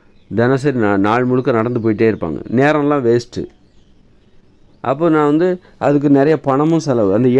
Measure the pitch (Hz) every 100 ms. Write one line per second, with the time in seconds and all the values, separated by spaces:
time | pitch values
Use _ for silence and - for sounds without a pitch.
0 | _ _ - 98 120 135 143 127 104 101
1 | 104 117 127 127 131 117 113 123 110 104
2 | 113 98 82 69 - 113 143 151 143 147
3 | 117 120 - - - _ _ _ _ _
4 | _ _ _ - _ _ _ _ - 139
5 | 170 156 147 151 185 180 - - 127 143
6 | 143 139 143 151 139 135 156 165 143 120
7 | 98 104 127 127